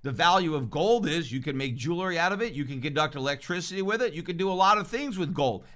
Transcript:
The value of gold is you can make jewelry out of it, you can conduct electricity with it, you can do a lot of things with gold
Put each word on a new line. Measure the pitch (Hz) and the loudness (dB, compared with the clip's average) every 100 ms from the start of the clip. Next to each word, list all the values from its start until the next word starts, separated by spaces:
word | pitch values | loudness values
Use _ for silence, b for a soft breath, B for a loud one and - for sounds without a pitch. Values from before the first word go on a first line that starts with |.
The | 143 | -4
value | 127 170 190 175 151 | 4 6 6 4 0
of | 123 | -2
gold | 143 190 233 170 | 0 4 4 2
is | 165 139 | 0 -2
you | 127 | -6
can | 139 135 | -4 -4
make | 135 117 | -4 -4
jewelry | 123 175 185 170 | -2 -2 -2 0
out | 175 | 0
of | 196 | 0
it, | 226 | -4
you | 135 | -4
can | 135 135 | -6 -4
conduct | 143 143 151 147 | -4 0 0 0
electricity | 135 143 - 175 170 190 | -4 -4 -4 -4 -4 -4
with | 190 220 | -2 0
it, | 240 | -2
you | 156 | -2
can | 165 170 | -6 -2
do | 190 | -2
a | |
lot | 185 190 208 | 4 4 4
of | 196 | 0
things | 240 285 190 | -4 -4 -4
with | 160 | -4
gold | 151 135 98 B | 0 0 -2 B